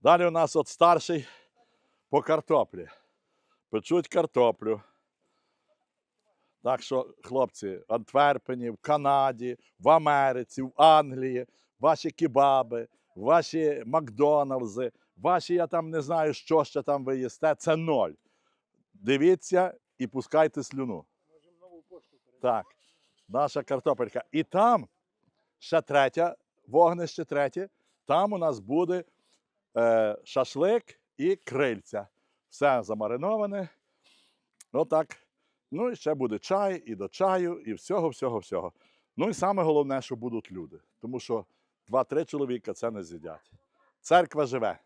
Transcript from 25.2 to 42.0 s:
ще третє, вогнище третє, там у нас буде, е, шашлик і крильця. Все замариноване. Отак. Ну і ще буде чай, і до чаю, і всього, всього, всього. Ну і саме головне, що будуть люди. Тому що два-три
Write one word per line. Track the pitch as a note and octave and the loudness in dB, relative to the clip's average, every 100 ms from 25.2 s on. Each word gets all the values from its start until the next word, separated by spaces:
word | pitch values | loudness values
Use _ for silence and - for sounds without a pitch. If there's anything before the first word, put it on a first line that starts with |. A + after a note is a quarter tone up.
| _ _ _ _ | _ _ _ _
ще | - E3 | -2 -2
третє, | - C#3+ C3+ - E3+ E3 _ _ - | 2 2 2 2 -2 -2 _ _ -2
вогнище | C3+ E3+ F3 E3+ - D#3 | 4 6 4 -6 -8 -6
третє, | C#3+ C#3 F3+ G3 _ _ _ - | -2 -2 -4 -12 _ _ _ -2
там | D3+ G3+ | 0 0
у | G3+ | 0
нас | D#3+ A#2+ | -2 -2
буде, | G2 D3+ F3 F3+ - _ _ _ _ _ _ A2+ | -2 -2 0 -2 -6 _ _ _ _ _ _ 0
е, | A#2 A2+ A2 G#2 | 2 4 2 -2
шашлик | - - B2+ C#3 F3 A3+ - - _ - | -6 -4 -4 0 0 0 -4 -20 _ -4
і | D#3 G3 | -2 -2
крильця. | - C3+ C#3 G#2+ - G#2+ G2+ _ _ _ _ | -4 -2 -2 -2 -8 -12 -12 _ _ _ _
Все | - C#3+ B2+ | 0 2 2
замариноване. | G2+ G#2+ G#2+ B2 F3 A3 G#3 G3 F3 _ _ _ _ _ _ _ _ _ - | -2 -6 -4 -4 -4 -2 -4 -6 -10 _ _ _ _ _ _ _ _ _ -8
Отак. | B2+ D#3 D#3 D#3+ - _ _ _ _ _ | -4 0 0 -2 -10 _ _ _ _ _
Ну | D3 B3 | -6 -6
і | A#3 | -4
ще | D3+ | -4
буде | D3+ B2 G#2+ | -2 -2 -4
чай, | - F#3+ G3+ F3+ A#2+ | -2 -2 -2 -4 -10
і | G#2 | -10
до | G2 | -10
чаю, | - F#3+ F#3+ F3 E3+ | -2 0 0 -2 -6
і | A2 | -10
всього, | G#2 - F#3+ E3 | -12 -4 -2 -2
всього, | B2+ C3 A2+ | -4 -4 -4
всього. | - F#2 F2 _ _ _ _ - | -6 -6 -6 _ _ _ _ -4
Ну | F#3 | -4
і | |
саме | F#3+ F#3 G3 | -2 -2 0
головне, | D#3+ D3+ C#3 C3+ | 2 2 0 -4
що | - A#2+ | -6 -10
будуть | B2 A2+ - | -8 -8 -10
люди. | F#2 D#2+ - _ _ | -14 -14 -18 _ _
Тому | A2+ B2+ | -12 -12
що | - A#2 F#2+ _ _ _ _ | -6 -6 -6 _ _ _ _
два-три | B2 | -2